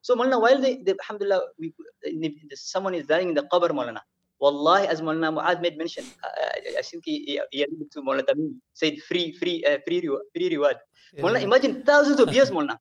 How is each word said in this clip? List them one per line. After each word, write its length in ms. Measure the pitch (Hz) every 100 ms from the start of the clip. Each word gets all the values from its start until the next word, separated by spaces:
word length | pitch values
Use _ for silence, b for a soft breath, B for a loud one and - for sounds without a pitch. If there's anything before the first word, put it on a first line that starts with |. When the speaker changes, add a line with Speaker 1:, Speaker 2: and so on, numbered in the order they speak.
Speaker 1:
So, 120 | -
Maulana, 260 | 240 254 254
while 200 | 233 269
the, 220 | 262 247
the, 120 | 190 196
alhamdulillah, 380 | - 208 202 190 - -
we, 140 | 160 156 151 _
if 560 | 147 156 160 151 151 139
someone 360 | - 185 190
is 120 | 175 143
dying 220 | 160 180
in 40 |
the 80 | 147 139
qabr, 180 | 180 170
Maulana, 300 | 147 120 107 _ _ _ _
wallahi, 460 | 139 143 151 190 202
as 140 | 156
Maulana 340 | 160 160 160 160
Mu'adh 240 | 175 175
made 160 | 170 156
mention, 280 | 165 - - -
uh, 40 | - -
I, 420 | - - - -
I 40 |
think 200 | - 170
he, 200 | 160 151
he, 160 | 143 143 -
he 140 | 139
alluded 260 | 143 160 151
to 80 | 147
Maulana 200 | 135 135
Tamim, 300 | 135 139 156 127 _
said 240 | - 160 147
free, 300 | - 180 170
free, 320 | - 175 170
uh, 140 | 147 139 175
free 160 | 175
rewa-, 180 | 165 139 -
free 140 | 170 180
reward. 260 | 156 143 120 _ b b
Speaker 2:
Yeah. 100 | 151
Speaker 1:
Maulana, 180 | 165 240
imagine 400 | 202 - 262 -
thousands 380 | - 294 294 285
of 120 | 226
years, 180 | 233 269
Speaker 2:
<laughs> 60 | 370
Speaker 1:
Maulana. 220 | 285 -